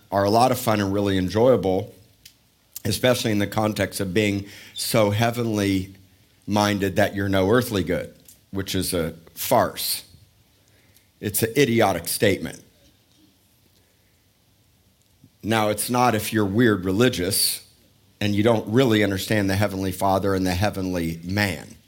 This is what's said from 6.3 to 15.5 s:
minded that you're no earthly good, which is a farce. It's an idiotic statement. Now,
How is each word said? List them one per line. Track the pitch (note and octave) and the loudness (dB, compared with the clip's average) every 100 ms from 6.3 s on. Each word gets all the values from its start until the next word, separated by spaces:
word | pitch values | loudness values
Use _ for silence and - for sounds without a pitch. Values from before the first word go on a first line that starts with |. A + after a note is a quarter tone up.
| _ - | _ -2
minded | G#2 G#2 G2+ G2 F2 | 2 2 2 -2 0
that | G2 | 0
you're | G2+ G2 | 0 0
no | F#2+ F#2 | 2 4
earthly | B2 A#2+ G2 | 2 2 -2
good, | E2+ D#2+ - - - - _ | -2 -4 -6 -16 -20 -20 _
which | G2 F#2+ | -10 -4
is | F#2+ E2+ | -4 -2
a | F2 D#2+ - - | -2 -4 -8 -20
farce. | - - A#2+ E2+ - - - - - _ _ _ _ _ _ _ _ _ _ | -12 0 2 2 -2 -8 -8 -10 -20 _ _ _ _ _ _ _ _ _ _
It's | G#2+ - | -6 -2
an | A2+ | 0
idiotic | D3 B2+ A2+ G2+ E2+ - | 2 2 4 2 0 -6
statement. | - G#2+ F2 E2 - _ _ _ _ _ _ _ _ _ _ _ _ _ _ _ _ _ _ _ _ _ _ _ _ _ _ _ _ | 0 0 0 -6 -12 _ _ _ _ _ _ _ _ _ _ _ _ _ _ _ _ _ _ _ _ _ _ _ _ _ _ _ _
Now, | G2 | -2